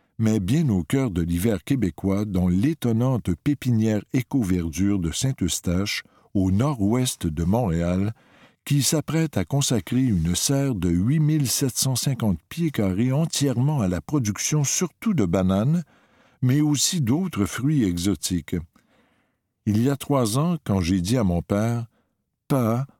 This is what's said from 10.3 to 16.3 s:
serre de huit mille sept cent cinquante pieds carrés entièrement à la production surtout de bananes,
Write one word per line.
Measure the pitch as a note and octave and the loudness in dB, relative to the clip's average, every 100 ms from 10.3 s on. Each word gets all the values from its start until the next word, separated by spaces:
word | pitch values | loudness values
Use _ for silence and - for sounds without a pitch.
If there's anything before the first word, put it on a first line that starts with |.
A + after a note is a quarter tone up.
| F2 | 0
serre | - C#3 C#3 | 0 0 0
de | G#2 F2+ | -2 0
huit | F2 G#2 D#3 | 0 2 2
mille | D3+ D#3 B2+ | 2 2 0
sept | - C#3 - | 0 -2 -2
cent | C3+ B2 | -2 -2
cinquante | - C3 A2 F2 - | -2 -2 0 -2 -4
pieds | E3 E3+ | -4 -2
carrés | B2+ G2 F#2 B2 | 0 0 0 0
entièrement | C3+ E3 - C#3+ A#2+ C#3 D3+ | 0 0 0 0 2 0 2
à | F#2+ | 0
la | F2 | -2
production | - D3+ G#2+ F#2+ - D3+ | -2 -2 -2 -2 -2 0
surtout | C#3 - F3+ - A3+ | 0 -2 -4 -4 -2
de | F3+ F#2 | 0 2
bananes, | F#2+ F#2 F#2+ B2 E3+ D#3+ _ _ _ _ | 2 2 2 2 0 -2 _ _ _ _